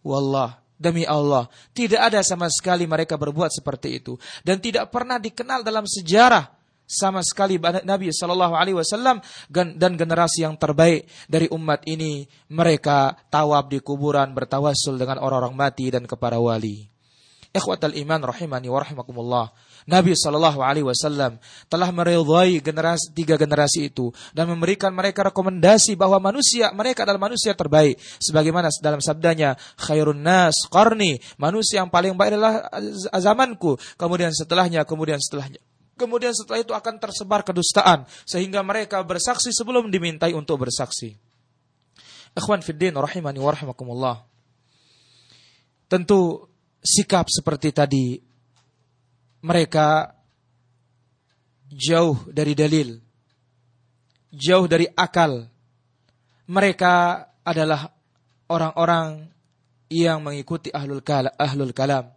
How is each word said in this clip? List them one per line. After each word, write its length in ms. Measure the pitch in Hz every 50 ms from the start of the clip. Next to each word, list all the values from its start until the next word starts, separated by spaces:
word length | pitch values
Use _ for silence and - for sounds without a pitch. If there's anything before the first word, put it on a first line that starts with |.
| _
Wallah, 560 | 151 135 139 139 135 135 135 127 117 120 _ _ _ _ _
demi 240 | 156 170 165 170
Allah, 480 | 165 - 151 151 147 143 139 127 120 - _ - - _ _
tidak 240 | - 240 202 208 220
ada 240 | 220 226 208 208
sama 240 | 190 - 190 175 175
sekali 400 | 165 - - - 185 180 175 175
mereka 320 | 160 160 156 165 - 160 143
berbuat 320 | 147 147 143 156 180 156
seperti 480 | - - - - 135 - - 139 127 123
itu. 160 | 120 123 123 - - - - - _
Dan 160 | 170 190 196
tidak 320 | 175 233 208 226 - - -
pernah 240 | 240 254 247 254 240
dikenal 480 | 202 226 _ - 240 254 262 254 220
dalam 240 | 220 220 220 208 202
sejarah 640 | - 202 175 156 180 214 240 254 240 185 139 - _ _ _ _ _ _ _
sama 320 | _ - - 196 190 190 185 165
sekali 320 | - - - 196 196 190 170
ba-, 240 | 160 170 175 190
Nabi 320 | 180 185 196 190 190 170 151
sallallahu 400 | - 175 170 180 185 180 170 170
alaihi 240 | 160 180 190 190 175
wasallam 400 | 160 - 208 220 247 262 254 208 - - - - - _
gan-, 240 | 147 175 180 170 -
dan 240 | 160 180 180 180 160
generasi 480 | 170 165 165 165 170 165 - 175 160
yang 80 | 156 156
terbaik 560 | - - 151 147 147 165 170 165 147 - _ - - -
dari 240 | - 151 165 165 -
umat 320 | 160 160 160 156 147 - - 160
ini, 400 | 160 156 160 156 147 143 139 _ _ _ _
mereka 720 | _ 147 160 170 165 156 139 - 147 143 139 135 135 - - _
tawaf 400 | _ - 147 151 147 147 143 135
di 160 | 135 139 135
kuburan, 480 | _ - 143 143 143 147 147 143 139 135 131 131
bertawassul 640 | 127 - - 139 143 147 143 139 - 151 135 127
dengan 160 | 127 127 135 135
orang-orang 400 | 135 135 131 127 127 120 131 131
mati 320 | 139 139 131 - 131 127
dan 160 | 123 123 120
kepada 320 | 117 123 117 123 120 117 117
wali. 480 | 120 120 113 110 110 107 104 107 104 104 _ _ _ _ _ _ _ _ _ _ - _
Ikhwatal 480 | _ 196 - 196 185 - - 151 - 151 143
iman 160 | 151 160 160
rahimani 480 | 139 123 120 - 175 156 135 127 127 123
wa 80 | 127 139
rahimakumullah. 680 | 139 - 147 127 120 - 123 120 120 120 123 120 113 113 _ _ _ _ - - _ -
Nabi 240 | 170 185 175 170 170
sallallahu 480 | - - 151 147 151 165 160 143 139
alaihi 240 | 131 131 139 156 143
wasallam 540 | 127 123 - - 151 147 143 139 123 113 113 _ - - - -
telah 240 | _ - 170 180 180
meridhai 720 | 180 170 170 170 175 170 160 143 160 170 185 185 180 160
generasi, 480 | 135 156 156 156 160 165 170 160 - -
tiga 240 | - 165 165 151 160
generasi 560 | 147 156 147 147 147 147 143 - 170 147 139
itu 240 | _ - 123 120 117 - - -
dan 160 | _ 147 165
memberikan 480 | 170 170 165 165 170 202 196 202 196 185
mereka 320 | 185 185 202 190 - 196
rekomendasi 720 | 196 - 196 185 190 185 180 160 185 220 220 - - 202 170
bahwa 320 | 196 190 196 196 190 196
manusia, 400 | 220 285 277 - - 240 226 202
mereka 320 | - 196 220 254 254 -
adalah 240 | 202 202 202 196 196
manusia 240 | 214 240 226 - - 147 -
terbaik. 400 | 170 147 147 156 151 147 123 - - - - -
Sebagaimana 480 | - - 151 156 156 160 160 180 175 160 143 -
dalam 240 | - 151 151 143
sabdanya, 560 | - 156 151 160 160 170 165 160 151 139 131 - - - _ -
"Khairun 400 | - - 151 156 151 147 147 143
nas 320 | 147 165 185 185 180 160 147 - - -
qarni," 480 | - 180 214 226 220 220 202 175 139 120 - - - -
manusia 400 | 139 156 190 220 214 - 214 196
yang 80 | 185 175
paling 240 | - 175 180 190 185
baik 240 | 180 202 208 208 208
adalah 320 | 214 220 220 220 - - - - 208
z-, 240 | 208 208 196 185 - - 190
zamanku. 560 | 180 202 214 240 262 247 226 - 175 160 135 - - - - _
Kemudian 320 | 175 170 180 175 175 165
setelahnya, 560 | 156 143 156 160 170 180 185 175 170 160 147
kemudian 320 | - 160 156 160 156 151 139
setelahnya. 400 | 139 - - 143 135 139 135 - _ _ _ _ _ _ _ -
Kemudian 320 | 247 226 240 240 247 240 233 226
setelah 240 | 214 202 220 226
itu 80 | 226 214
akan 240 | 226 214 - 233 214 214
tersebar 400 | - 208 - - 208 190 214 208
kedustaan 640 | - - 180 180 170 - - 254 - 185 170 143 127 - - - _ -
sehingga 320 | - 175 190 190 190 202
mereka 400 | 190 190 202 220 208 208 202 190
bersaksi 480 | 185 165 185 175 - 247 247 240 - 247
sebelum 400 | 226 - 233 214 254 247 233 214
dimintai 480 | 190 190 170 170 160 156 165 170 170 156
untuk 240 | 147 - 160 135
bersaksi. 560 | 127 123 117 - 127 - - - 123 110 104 104 _ _ _ _ _ _ _ _ _ _ _ _ _ _ _ _ - - - - - _ _ 175
Ikhwan 240 | - - 208 185
fiddin 320 | - - 156 151 180 185 156
rahimani 480 | 139 139 143 - 180 160 143 139 135
wa 80 | 135 143
rahimakumullah. 720 | 151 143 151 135 123 - 131 123 120 123 131 127 120 117 _ _ _ _ _ _ _ _ _ _ _ _ _ _ _ _ _ _ _ _ _ _ - _ _ _ _ _ _ _ _ _ _ _
Tentu 560 | 180 185 175 - 208 190 180 170 - - - _ _ _ _ _ _ _
sikap 480 | - - - 180 208 - 196 175 165 -
seperti 400 | - - - 165 151 139 - 151 -
tadi, 300 | 156 147 139 139 135 127 123 123 - _ _ _ _ _ _ _ _ _ _ _ _ _ _ _ _ _ _ _ _ _ _ _ _ -
mereka 720 | 160 170 175 160 156 - 156 151 151 156 156 - - _ _ _ _ _ _ _ _ _ _ _ _ _ _ _ _ _ _ _ _ _ _ _ _ _ _ _ _ _ _ _ _
jauh 480 | 143 135 127 147 165 165 170 165 143 117 - -
dari 240 | - 147 151 147 147
dalil, 400 | 139 151 151 156 156 143 120 113 113 _ _ _ _ _ _ _ _ _ _ _ _ _ _ _ _ _ _ _ _ _ _ _ _ _ _
jauh 320 | - 143 135 160 185 190 185
dari 240 | 165 165 160 170 170 _
akal. 520 | - 180 170 - 175 165 151 131 120 117 117 _ _ _ _ _ _ _ _ _ _ _ _ _ _ _ _ _ _ _ -
Mereka 460 | 175 196 202 196 190 - 185 180 180 175 175 175 180 - - _ _ _ _
adalah 480 | 175 165 160 156 156 156 139 147 - _ _ _ _ _ _ _ _ _ _ _ _
orang-orang 800 | 170 165 160 160 - - 165 170 170 165 160 156 156 156 156 165 _ _ _ _ _ _ _ _ _ _ _ _
yang 320 | 156 165 170 165 160 156 151
mengikuti 480 | 147 143 143 139 - 170 160 _ -
ahlul 320 | - 151 143 139 139 139 _
kala-, 320 | - 147 139 127 135 -
ahlul 360 | - 147 143 135 143 139 123 120
kalam. 320 | - 131 143 143 131 123 123 _